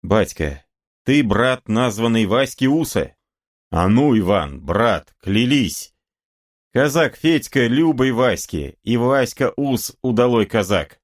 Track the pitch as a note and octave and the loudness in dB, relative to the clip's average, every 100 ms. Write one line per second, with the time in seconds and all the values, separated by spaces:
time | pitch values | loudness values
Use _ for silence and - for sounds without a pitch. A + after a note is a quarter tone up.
0 | F2 G#2 F#2+ - D#2 C#2 _ _ _ _ | 0 0 -2 -4 -8 -8 _ _ _ _
1 | - C#3+ A#2+ G2+ B2 B2+ - A2 B2 G#2 | 0 0 2 0 0 -2 -4 -2 -2 -2
2 | A#2 A2+ G#2 A2+ C3+ - C3 D3+ D#3 - | 0 0 0 0 -2 -2 0 0 -2 -4
3 | C#2 _ _ _ _ _ _ E2+ F2+ A2+ | -6 _ _ _ _ _ _ -2 2 2
4 | D3 A2+ F#2 G2+ D2 C#2 C#2+ F2+ A#2 F2+ | 4 2 2 0 -2 -10 -4 0 0 -2
5 | - _ - G2+ B2 C#3+ G2+ - - _ | -6 _ -4 0 2 0 0 -6 -16 _
6 | _ _ _ _ _ _ _ - C#3+ C#3+ | _ _ _ _ _ _ _ 0 0 2
7 | D3+ - D#3 D#3+ - C#3 A#2 B2+ E3 C3+ | 0 0 0 0 0 0 2 2 2 2
8 | C3 A#2 B2+ F#2 - E2 C#2+ - - A#2+ | 0 2 0 0 -6 -8 -8 -10 -2 0
9 | A#2+ C#3 B2 - C3 - C#3 B2 - - | 2 0 -2 -2 -4 -2 -4 -4 -6 -6
10 | C3 A#2 B2 A#2 G2+ A2+ F#2 G2+ D2 - | -2 2 2 2 2 0 0 -2 -2 -14